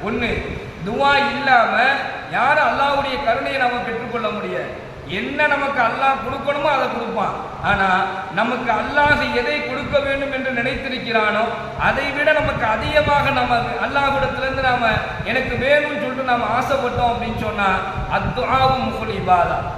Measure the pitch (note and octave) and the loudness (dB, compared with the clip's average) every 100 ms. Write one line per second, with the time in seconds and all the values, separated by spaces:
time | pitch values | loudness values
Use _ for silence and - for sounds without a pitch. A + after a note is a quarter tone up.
0 | G3 B3 A#3 - - - - - F3 B3+ | -4 -2 -2 -4 -6 -8 -10 -10 -6 0
1 | C#4 C#4 C#4+ B3 C4+ B3 G#3 G#3 C4 C#4 | 4 4 2 0 4 6 6 2 2 0
2 | - - E3 F3 B3+ D4+ C4 B3 C#4 C#4 | -4 -8 -6 0 2 4 2 2 2 0
3 | C4+ B3+ A3+ A#3+ C#4 C4+ B3 A#3+ A3+ A3+ | -2 -2 0 0 -2 0 0 0 -4 -6
4 | A3+ A#3 G#3+ G#3 F#3 F3 E3+ - - - | -4 -4 -4 -4 -6 -6 -6 -10 -14 -14
5 | - F#3+ B3+ D4 D4+ C#4 C#4 C4+ A3+ B3+ | -8 -6 -4 0 2 2 0 0 0 2
6 | C4+ C4+ A#3+ C#4 C#4+ C#4+ C#4+ C#4 B3+ A#3 | 0 0 -4 -4 -2 0 0 2 0 -2
7 | A3+ G#3 F3+ - - - E3 G3+ F#3+ F#3 | -4 -2 -2 -4 -10 -4 0 2 2 2
8 | F#3+ - - E3+ A#3 B3 A#3+ G#3+ B3 D4 | 0 -4 -4 -2 0 0 0 0 2 2
9 | D4 C#4+ B3+ A#3+ A#3+ A#3 A#3+ C4 D4 C#4+ | 4 4 2 0 0 -2 -4 -6 0 0
10 | C#4 C#4 C#4 C4 C4 B3 B3 - C4+ B3 | 0 -2 -2 -2 -2 -2 -2 -4 -6 -6
11 | A3+ A3+ G#3+ G3+ A3+ - - - F3 A3+ | 0 2 2 2 0 -2 -6 0 0 0
12 | C#4+ C4+ D4+ D4+ C#4 C4+ A3+ A3 A3+ D4+ | -2 0 2 4 2 0 0 0 2 2
13 | D4 C#4+ C4 C4 B3 A#3 A3+ - A#3 C#4 | 4 2 2 2 2 2 0 -2 0 2
14 | C#4 C#4 B3+ C4 C4 C4 B3+ B3 A#3 G#3 | 2 2 0 0 -2 0 0 2 2 0
15 | - - - B3 C4 B3 B3+ D4 D4 C4+ | -2 -6 -2 -2 -2 -2 4 4 2 -2
16 | B3+ B3+ B3+ A#3+ G#3+ A#3+ C4 C4+ B3 A#3+ | -4 -2 0 0 2 0 0 0 0 0
17 | A#3+ A#3 A3+ A3 A3 G#3 G3 F#3 - - | 0 0 -2 -2 -4 0 2 2 -2 -4
18 | - G3 A3+ A#3+ B3 C4 C4 C4 A3 A3 | -2 0 0 -2 0 4 4 2 0 -4
19 | A3 G3 F3+ F3+ E3 D3+ - | -4 -4 2 4 4 0 -4